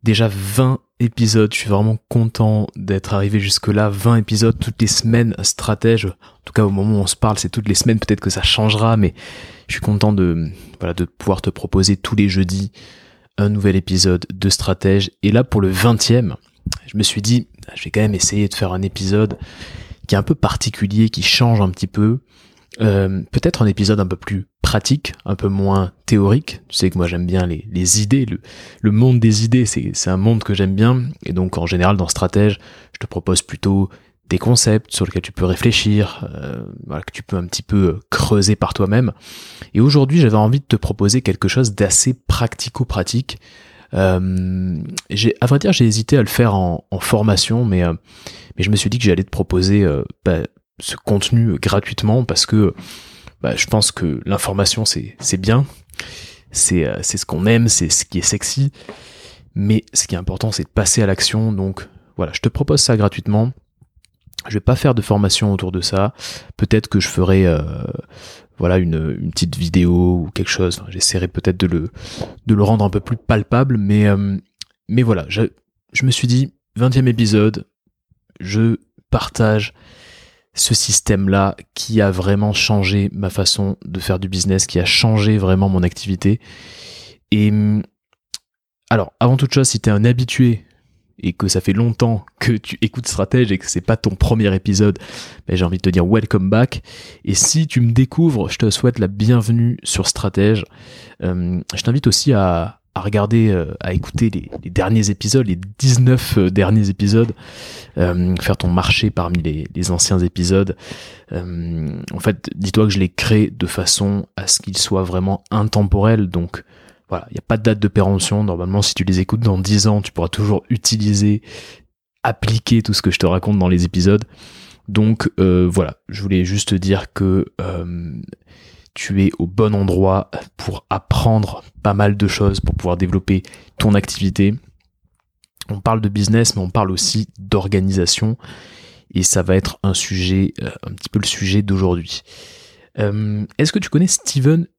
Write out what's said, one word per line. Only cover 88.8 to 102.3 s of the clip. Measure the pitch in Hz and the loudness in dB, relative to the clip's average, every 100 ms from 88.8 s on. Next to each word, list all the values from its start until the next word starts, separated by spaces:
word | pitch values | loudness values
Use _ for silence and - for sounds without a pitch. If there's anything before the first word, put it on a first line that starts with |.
| _ | _
alors, | 110 92 _ | -2 -2 _
avant | 113 131 | 2 2
toute | 135 | 2
chose, | - 131 | 2 2
si | 107 | 0
t'es | - | 0
un | 104 | 2
habitué | 113 123 127 - 127 110 - _ _ _ _ _ | 2 2 -2 2 2 2 -6 _ _ _ _ _
et | - | -8
que | 87 95 | -4 -2
ça | 92 | 0
fait | - | 0
longtemps | 98 117 113 117 113 - _ | 0 0 2 0 0 -6 _
que | 117 | -2
tu | 113 - - | -2 -4 -4
écoutes | 113 - 120 | -4 -4 -8
Stratège | - 98 127 117 | -4 0 2 2
et | 95 | 0
que | - | -2
c'est | - | -6
pas | 92 113 | -2 -2
ton | 107 | -2
premier | 95 - 113 104 | 0 0 2 2
épisode, | 95 - 95 104 95 - - - - - | 0 0 2 2 2 -8 -18 -18 -18 -4
ben, | 92 | -2
j'ai | |
envie | 90 92 | 0 0
de | |
te | 95 | 0
dire | 90 87 | 2 4
welcome | 110 110 107 95 | 2 2 0 2
back. | 107 127 - - - - - | 2 2 -2 -14 -20 -20 -14
Et | - | -4
si | 98 - 156 156 | 0 0 0 0
tu | - | 2
me | 120 | 2
découvres, | 117 131 - 165 127 82 | 2 2 2 2 2 -4
je | - | 0
te | 113 | 0
souhaite | 98 127 120 | 2 0 0
la | 98 | -2
bienvenue | 101 107 123 107 117 117 123 | 0 2 4 4 2 2 -2
sur | - - 95 | -6 -4 -2
Stratège. | - 101 95 101 110 - - - - - - | -2 -4 2 2 2 -2 -14 -20 -20 -20 -8
Euh, | 90 90 87 90 - | -6 -2 -2 -4 -6
je | 101 | -6
t'invite | - 127 127 | -2 0 2
aussi | - 143 | 0 2